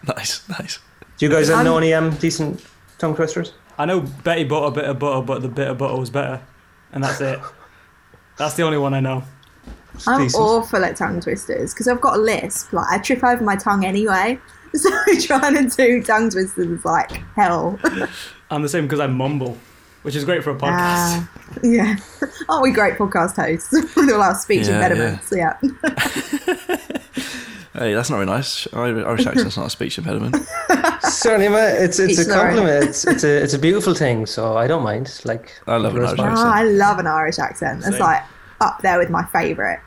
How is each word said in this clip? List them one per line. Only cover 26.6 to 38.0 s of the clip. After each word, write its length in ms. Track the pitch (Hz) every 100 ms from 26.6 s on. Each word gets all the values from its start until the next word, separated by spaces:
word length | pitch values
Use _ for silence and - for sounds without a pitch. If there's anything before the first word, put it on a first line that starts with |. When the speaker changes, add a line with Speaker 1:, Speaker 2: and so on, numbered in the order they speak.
| - 359 - - - - - 254 233 208 175
Speaker 1:
Hey, 220 | - 117
that's 160 | 104 123
not 60 | 123
very 100 | 95
nice. 400 | 107 135 - -
Ir-, 340 | 110 120 113 -
Irish 200 | 117 254
accent's 300 | 254 - 104
not 100 | -
a 40 |
speech 260 | - - -
impediment. 380 | - 107 113
<laughs> 680 | 294 - 679 640 359 370 349
Speaker 2:
Certainly, 460 | - - 233 220 202
mate. 260 | 208 214 113
It's, 140 | 180 180
it's 140 | 190 175
Speaker 3:
Each 80 | 170
Speaker 2:
a 20 |
Speaker 3:
their 120 | 190 180
own. 60 | 220
Speaker 2:
compliment. 280 | 185 143 143
It's, 180 | - -
it's 160 | 139
a, 180 | 151 147
it's 120 | 143
a 40 | 139
beautiful 340 | 156 202 208
thing. 320 | 170 147 117 110
So 300 | - 113 113
I 100 | 120
don't 160 | 160
mind. 380 | 113 110 131 -
Like, 280 | - 120 - - -
Speaker 1:
I 80 | 117
love 180 | 107
an 100 | 120
Speaker 2:
Irish 140 | 120 -
Speaker 1:
Irish 200 | 208 226
Speaker 3:
Oh, 100 | 233
Speaker 1:
accent. 0 |
Speaker 3:
I 140 | 214
love 340 | 226 202 202 196
an 80 | 170
Irish 320 | 156 156 165
accent. 400 | 139 - 156 - -
It's 40 |
Speaker 4:
Same. 80 | 202